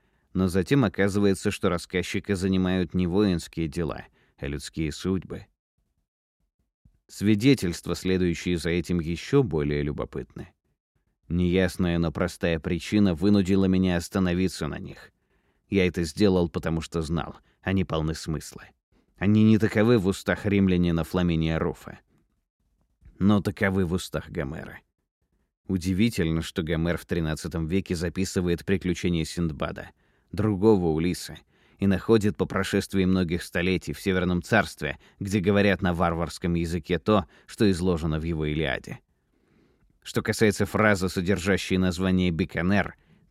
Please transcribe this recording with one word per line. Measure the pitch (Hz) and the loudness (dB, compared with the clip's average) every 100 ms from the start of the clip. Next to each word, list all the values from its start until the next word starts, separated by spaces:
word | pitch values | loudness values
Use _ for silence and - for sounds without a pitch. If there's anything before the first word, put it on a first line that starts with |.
| _ _ _ | _ _ _
но | 87 92 | -2 0
затем | 92 87 143 | 0 2 2
оказывается, | 107 - 98 98 101 98 104 | 2 2 0 2 2 2 -2
что | - 98 | -2 -2
рассказчика | 85 - 90 87 101 - 95 | -2 -2 -4 -4 -6 -4 -2
занимают | 95 95 92 92 87 | 0 0 2 0 -2
не | 90 90 | -2 0
воинские | 92 104 85 - - 82 | 2 2 0 -4 -6 -6
дела, | 85 78 52 - _ _ _ | -4 -6 -6 -14 _ _ _
а | 69 | -8
людские | 71 - - 78 | -8 -10 -6 -6
судьбы. | - 92 95 - 87 - _ _ _ _ _ _ _ _ _ _ _ _ _ - _ _ | -4 -4 -4 -6 -14 -16 _ _ _ _ _ _ _ _ _ _ _ _ _ -20 _ _
Свидетельства, | - 101 107 127 127 90 85 85 85 | -2 2 4 4 2 0 -6 -6 -4
следующие | 92 92 90 82 90 87 | 0 2 2 0 -2 -2
за | 82 | 0
этим, | 87 82 87 | -2 0 -2
еще | 78 82 - 143 | -2 -6 0 0
более | 120 80 73 73 | 2 0 0 -2
любопытны. | 73 - - - - - 85 _ _ _ _ _ _ _ _ | -2 -4 -8 -8 -12 -14 -18 _ _ _ _ _ _ _ _
Неясная, | 85 90 92 92 - 90 85 | 0 2 2 2 0 0 2
но | 82 | 0
простая | - 90 - 87 80 | 0 -4 -2 -2 -2
причина | 82 85 - 104 98 | -2 -6 0 2 2
вынудила | 78 98 101 90 98 | 2 4 4 4 2
меня | 95 92 92 87 | 2 2 2 0
остановиться | 82 98 92 87 92 - 76 | -2 -2 0 0 -2 -2 -8
на | 78 | -8
них. | - - - _ _ _ _ _ _ | -12 -18 -20 _ _ _ _ _ _
Я | 98 90 | 2 2
это | 90 | 0
сделал, | 82 - 104 90 87 | -4 2 4 4 0
потому | 87 80 82 | -2 -4 -4
что | - 85 | -4 -6
знал, | 78 82 - - _ _ | -2 -4 -4 -12 _ _
они | - 95 | -2 -2
полны | 87 82 78 | 0 -2 -2
смысла. | 80 - 76 - - - _ _ _ _ _ | -4 -6 -8 -8 -18 -20 _ _ _ _ _
Они | 101 107 | 2 6
не | 107 107 | 6 6
таковы | 107 110 110 120 | 4 2 4 4
в | 92 | 2
устах | 98 - 87 107 | -2 -2 -2 0
римлянина | 101 95 90 87 82 | 2 4 4 2 0
Фламиния | 80 90 87 80 80 80 | 0 0 0 0 0 -2
Руфа, | 85 76 - - _ _ _ _ _ _ _ _ _ _ - - | -4 -6 -14 -20 _ _ _ _ _ _ _ _ _ _ -20 0
но | 95 104 | 2 4
таковы | 92 - 98 95 87 | 0 -2 0 0 0
в | |
устах | 90 - 76 - | -2 -4 -8 -8
Гомера. | 87 71 80 - - _ _ _ _ _ _ _ _ - | -8 -8 -8 -14 -18 _ _ _ _ _ _ _ _ -4
Удивительно, | 95 87 92 117 107 82 80 | -2 0 2 0 2 0 0
что | 80 - | -2 -6
Гомер | 80 82 82 80 | -2 -2 0 -2
в | |
тринадцатом | - 85 78 78 85 82 80 | -4 -4 -2 -4 -6 -6 -2
веке | 95 - | -2 -2
записывает | 90 87 92 95 98 87 85 | -4 -4 -4 -4 -2 -2 -2
приключения | - 98 90 85 90 85 | -2 -2 -2 -2 -2 -2
Синдбада, | 78 - 85 71 80 - - _ _ _ _ | -2 -2 -4 -4 -8 -8 -14 _ _ _ _
другого | 90 107 95 107 104 87 | -2 -2 2 4 4 4
Улисса, | 78 87 82 - 76 _ _ _ _ | 2 0 -2 -8 -16 _ _ _ _
и | 98 | 0
находит | 92 - 113 104 - | 0 4 4 4 0
по | 90 | -2
прошествии | 95 95 101 - 98 | -2 0 0 0 0
многих | 92 92 87 85 | 2 2 0 -2
столетий | - - 90 90 - | -4 -2 0 -2 -4
в | 73 | -4
Северном | 98 92 90 90 | 0 0 2 -2
Царстве, | - 110 78 - 73 - _ _ | 2 2 2 -4 -8 -8 _ _
где | 101 104 | -2 0
говорят | 92 101 101 92 | 2 4 4 2
на | 92 | 0
варварском | 85 87 85 82 - 87 | 0 0 0 -4 -4 -2
языке, | 85 85 87 - 87 | -2 -2 -4 -2 -2
то, | - 104 - - - | 2 2 2 -10 -20
что | - 107 | 0 2
изложено | 87 92 85 80 78 | 2 0 0 0 -2
в | |
его | 82 78 76 | -2 -4 -2
Илиаде. | 76 76 60 - - _ _ _ _ _ _ _ _ _ _ | -2 -2 -4 -8 -16 _ _ _ _ _ _ _ _ _ _
Что | - 117 | -6 -4
касается | 107 107 107 - | -2 2 2 4
фразы, | 101 98 107 98 92 | 0 2 4 4 0
содержащей | 98 90 95 90 92 - 92 | -2 0 0 0 0 0 0
название | 92 85 95 92 90 | 0 0 0 2 2
Биканер, | 82 90 - 87 101 - - _ _ _ | 0 -4 -2 0 0 0 -8 _ _ _